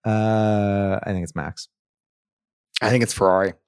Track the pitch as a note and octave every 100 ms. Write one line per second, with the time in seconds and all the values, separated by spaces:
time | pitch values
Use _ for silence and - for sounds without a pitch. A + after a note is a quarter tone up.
0 | A2+ A2 A2 A2 G#2+ G#2 G2+ G2+ G2 F#2+
1 | - F#2+ F2 D#2+ D2 - - _ _ _
2 | _ _ _ _ _ _ _ - A2 B2
3 | A#2 - F#2+ F#2 F#2+ -